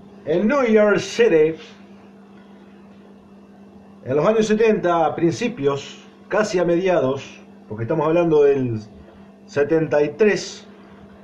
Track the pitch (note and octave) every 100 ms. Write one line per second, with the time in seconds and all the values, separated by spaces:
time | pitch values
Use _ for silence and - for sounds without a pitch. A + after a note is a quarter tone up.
0 | - - C3+ F3+ G#3+ C#4+ A#3 G#3+ G#3 F#3
1 | - - A#3 D#3+ D#3 D#3+ - - - -
2 | - - - - - - - - - -
3 | - - - - - - - - - -
4 | A#2+ D3 F#3+ A3 G#3+ G#3+ A3+ F#3 F3 E3+
5 | D3+ - E3 - A3+ - C#3 C#3 - -
6 | - - - G3 G#3 F#3 E3+ E3+ F#3+ E3
7 | C3 C3+ - - - - - G#2+ A#2 D#3
8 | D3+ E3+ E3+ D3+ C#3+ C3+ B2+ A2 - -
9 | - - - - - C#3+ D3 D#3+ D#3 D3
10 | D3 - G#3+ F3+ - - - - - -
11 | - -